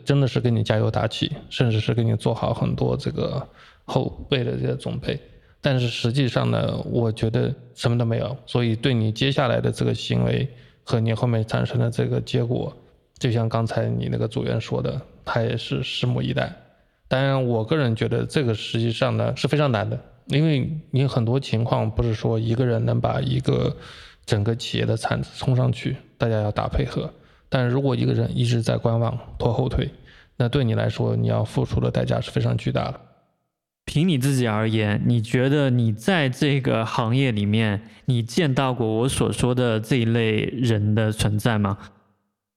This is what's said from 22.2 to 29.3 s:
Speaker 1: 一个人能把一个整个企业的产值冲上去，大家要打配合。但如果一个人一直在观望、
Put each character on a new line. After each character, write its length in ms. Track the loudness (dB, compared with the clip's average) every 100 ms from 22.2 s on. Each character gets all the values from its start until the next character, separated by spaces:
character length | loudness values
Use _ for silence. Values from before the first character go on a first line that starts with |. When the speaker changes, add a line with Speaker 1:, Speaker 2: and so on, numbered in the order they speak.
| 0 0
Speaker 1:
一 160 | 0 0
个 100 | 2
人 180 | 2 2
能 140 | 2
把 200 | 0 0
一 200 | -2 0
个 340 | 0 2 0 -4 -10 -20 -20 -18 0
整 180 | 2
个 120 | 2 -2
企 220 | -2 -2
业 80 | 0
的 100 | 0
产 260 | 0 -2
值 60 | -4 -4
冲 200 | 0 2
上 160 | 2
去， 260 | 0 -4 -6 -10 _
大 120 | 0
家 120 | 0
要 100 | 0
打 160 | -2 -2
配 180 | -2 -2
合。 260 | -4 -8 -12 -20 _ _
但 180 | 0 2
如 140 | 2
果 140 | 0 0
一 100 | 0
个 80 |
人 180 | 0 0 0
一 100 | 2
直 160 | 2
在 160 | 0 0
观 220 | 0 0
望、 180 | 0 -2 -8